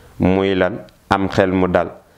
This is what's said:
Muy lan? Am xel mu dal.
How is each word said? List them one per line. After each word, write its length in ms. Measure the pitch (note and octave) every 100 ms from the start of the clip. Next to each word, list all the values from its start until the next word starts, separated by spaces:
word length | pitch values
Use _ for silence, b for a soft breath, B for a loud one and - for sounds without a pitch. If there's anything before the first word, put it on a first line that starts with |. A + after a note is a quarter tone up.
| b -
Muy 360 | F#2 F#2+ F#2+ F#2+
lan? 280 | F#2 A#2 - _ -
Am 180 | G2 F#2+
xel 220 | - F#3+
mu 160 | - F2+
dal. 240 | F2 E2+ - b